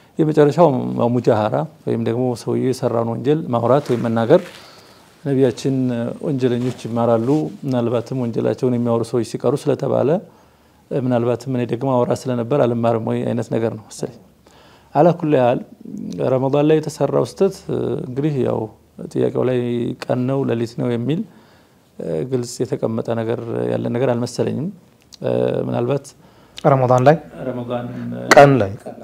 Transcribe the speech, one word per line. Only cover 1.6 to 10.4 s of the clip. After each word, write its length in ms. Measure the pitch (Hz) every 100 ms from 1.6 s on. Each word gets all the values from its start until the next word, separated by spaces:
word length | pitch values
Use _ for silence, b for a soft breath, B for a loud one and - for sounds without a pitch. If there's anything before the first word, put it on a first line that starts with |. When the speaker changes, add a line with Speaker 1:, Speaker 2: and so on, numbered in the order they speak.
| 160 -
Speaker 1:
ወይም 220 | - 117
ደግሞ 200 | 117 117 127 117
ሰውዬው 320 | - 120 127
የሰራውን 400 | 123 123 117 117
ወንጀል 320 | 117 123 156 -
ማውራት 380 | 120 117 135 143
ወይም 160 | 120
መናገር። 400 | 113 113 113 175 180 B B B B B B _
ነቢያችን 520 | 147 135 131 - 143 135 127 120 117 -
ወንጀለኞች 580 | - 139 123 120 127 -
ይማራሉ፣ 460 | 110 117 117 117 117 151 156 -
ምናልባትም 600 | 143 127 117 117 113 135
ወንጀላቸውን 540 | 120 113 120 113 127
የሚያወሩ 280 | 120 120 117
ሰዎች 220 | 117 123 110
ሲቀሩ 280 | 123 123 139
ስለተባለ፣ 520 | 143 127 135 120 120 175 - b